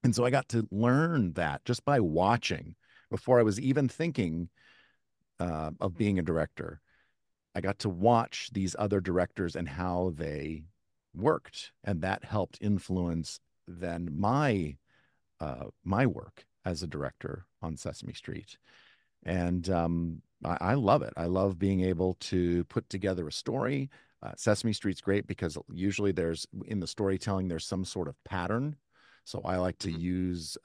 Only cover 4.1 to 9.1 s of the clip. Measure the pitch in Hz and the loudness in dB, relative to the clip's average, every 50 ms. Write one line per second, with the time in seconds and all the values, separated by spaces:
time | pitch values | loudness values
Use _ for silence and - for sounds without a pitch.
4.1 | 147 - 104 82 80 85 87 85 _ _ _ - - _ _ _ _ _ _ _ | 0 0 0 0 0 -2 -4 -6 _ _ _ -20 -20 _ _ _ _ _ _ _
5.1 | _ _ _ _ _ _ 90 87 80 78 78 78 78 - - 98 87 - 113 104 | _ _ _ _ _ _ -4 -4 -2 -4 -4 -6 -6 -4 -4 -4 0 2 2 2
6.1 | 98 92 85 80 82 80 - - _ - - - - - _ _ _ _ _ _ | 4 2 2 2 2 2 0 0 _ -10 -10 -10 -10 -14 _ _ _ _ _ _
7.1 | _ _ _ _ _ _ _ _ _ - 87 95 101 _ - 104 92 85 95 117 | _ _ _ _ _ _ _ _ _ -4 -2 -2 -4 _ -2 -4 -2 4 6 6
8.1 | 120 113 113 - - - - - - 101 95 92 - - 104 104 101 98 87 92 | 6 6 4 2 -4 -10 -10 -4 -2 0 0 0 0 0 0 2 2 2 2 2